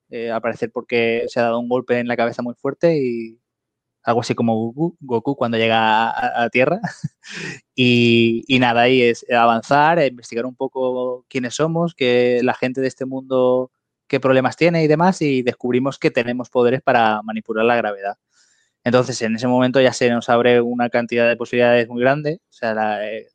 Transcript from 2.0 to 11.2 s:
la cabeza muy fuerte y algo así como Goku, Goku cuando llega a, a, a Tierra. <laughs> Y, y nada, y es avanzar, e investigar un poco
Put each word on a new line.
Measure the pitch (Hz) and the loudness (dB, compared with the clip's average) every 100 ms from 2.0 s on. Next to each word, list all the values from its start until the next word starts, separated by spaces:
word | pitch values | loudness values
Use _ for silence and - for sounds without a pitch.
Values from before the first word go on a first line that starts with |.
| 120 | -2
la | 120 | -2
cabeza | 117 113 | -2 -2
muy | 120 | -10
fuerte | 117 139 135 170 156 | -6 -8 -2 0 0
y | 131 117 113 113 _ _ _ _ _ _ | -2 -4 -8 -14 _ _ _ _ _ _
algo | - 120 | -2 -2
así | 120 | -2
como | 120 117 110 | -2 -2 -2
Goku, | 117 131 170 - | -4 -4 -6 -6
Goku | 135 117 139 135 | -6 -4 -4 -4
cuando | 120 113 | -2 0
llega | 113 113 | 2 2
a, | 110 110 113 | 2 2 0
a, | - 123 117 | -2 -4 -2
a | 117 | -2
Tierra. | 123 131 190 | 2 2 0
<laughs> | 214 - - _ - - - - _ | -6 -10 -14 _ -20 -14 -14 -14 _
Y, | - 123 120 120 117 117 113 - | -2 2 4 4 4 2 0 -2
y | 131 | 0
nada, | 123 117 127 | 2 2 4
y | 131 | 4
es | 120 113 - | 2 0 -2
avanzar, | 123 117 117 - 143 151 170 | 2 2 2 0 2 4 2
e | 139 | 0
investigar | 123 - 113 | -2 -12 -8
un | 127 | -8
poco | 127 135 131 127 127 127 127 | -8 -8 -4 -4 -4 -6 -8